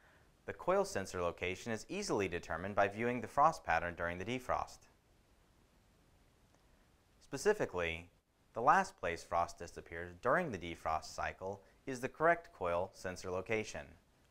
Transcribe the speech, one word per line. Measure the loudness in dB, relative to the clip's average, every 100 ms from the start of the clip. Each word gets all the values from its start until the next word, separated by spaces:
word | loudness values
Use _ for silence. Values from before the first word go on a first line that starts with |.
| -20 -20 -20 _ -12
The |
coil | -6 0 2
sensor | 2 -2 -4 0
location | 0 0 -4 -4 -4
is | -6 -4
easily | -6 0 2 2
determined | 0 -4 -4 -2 4
by | 4
viewing | 4 -2 -2
the | -4
frost | 4 4 4
pattern | 2 2 2 -2
during | -2 -2
the | -4
defrost. | -4 -2 -2 -2 -10 -20 _ _ _ _ _ _ _ _ _ _ _ _ _ _ _ _ _ _ _ _ _ _ _
Specifically, | -10 0 4 4 2 2 0 0 -8 _ _ _ _
the | 0
last | 6 6 4 -2
place | -2 -2
frost | 0 0 0 -2
disappears | -12 -12 -12 -10 -10 -4
during | 2 2 2
the | -4
defrost | -6 -4 -2 -2 -2 -4
cycle | -4 -4 -6 -8 -12 -16 -8
is | -6
the | -6
correct | 2 4 4 0
coil | -4 0 0 0
sensor | -6 -8 -8 -4
location. | -4 0 -2 -2 -8 -12 -16 _ _ -8